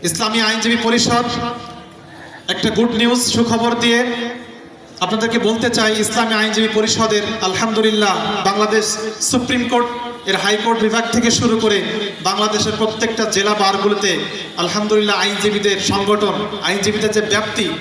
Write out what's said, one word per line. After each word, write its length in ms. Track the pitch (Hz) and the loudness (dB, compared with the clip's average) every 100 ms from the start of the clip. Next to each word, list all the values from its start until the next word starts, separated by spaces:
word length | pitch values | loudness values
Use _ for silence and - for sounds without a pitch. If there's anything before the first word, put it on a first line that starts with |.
| 170 | -2
ইসলামী 300 | 160 214 226 214 | 0 0 2 0
আইনজীবী 300 | 226 226 233 226 | 0 0 2 2
পরিষদ 400 | 240 - 240 240 - 240 240 - - - - - - - - - | 2 4 2 0 -2 -4 -6 -12 -16 -18 -20 -20 -20 -18 -16 -6
একটা 160 | 185 226 208 | 0 0 2
গুড 160 | 233 220 | 2 4
নিউজ, 200 | 240 247 - | 2 2 2
সুখবর 380 | - 233 226 233 233 | 2 2 2 2 2
দিয়ে 180 | 240 233 247 233 233 - - - - - - - | 2 2 2 -2 -6 -8 -14 -18 -20 -20 -20 -6
আপনাদেরকে 340 | 180 214 226 233 208 | -2 0 0 2 2
বলতে 200 | 226 240 240 | 2 0 2
চাই, 160 | 220 214 | 2 2
ইসলামী 300 | 202 - 226 220 | 0 2 0 2
আইনজীবী 300 | 214 214 220 208 | 0 2 2 2
পরিষদের 460 | 220 - 220 208 202 220 185 | 0 2 2 2 0 -2 -2
আলহামদুলিল্লাহ 640 | 190 220 214 220 214 208 175 175 208 190 | 0 0 2 2 2 2 0 -2 -2 0
বাংলাদেশ 360 | 196 214 214 208 - 220 - - | 0 2 2 0 -4 -6 -4 -2
সুপ্রিম 320 | 254 240 254 240 | -2 -2 -2 0
কোর্ট, 180 | 247 233 - 247 233 196 | 0 0 -4 -8 -10 -4
এর 60 | 180 | -2
হাইকোর্ট 340 | 196 208 226 226 214 | 0 0 0 2 2
বিভাগ 180 | 226 226 | 0 0
থেকে 160 | 226 233 220 | 2 2 2
শুরু 160 | 247 226 | 2 2
করে 140 | 214 202 175 214 202 - 160 | 2 2 0 -4 -6 -4 -4
বাংলাদেশের 460 | 202 214 208 214 160 | 0 0 0 -2 0
প্রত্যেকটা 440 | 214 - 233 226 220 185 | -2 0 -4 -2 -2 0
জেলা 180 | 202 208 | 0 2
বারগুলোতে 480 | 196 196 202 202 196 160 - - - - | 2 2 0 2 0 -2 -4 -8 -10 -4
আলহামদুলিল্লাহ 540 | 175 208 208 214 208 196 | -2 -2 2 2 2 0
আইনজীবীদের 540 | 190 202 202 202 202 196 - | 0 0 0 2 0 0 0
সংগঠন, 440 | 196 196 208 208 170 - - 160 | 0 2 2 2 -2 -4 -4 -2
আইনজীবীদের 440 | 196 190 214 214 214 | -2 0 0 0 0
যে 60 | - | 0
ব্যাপ্তি 340 | 202 214 - 185 - | 0 -2 -2 -4 -4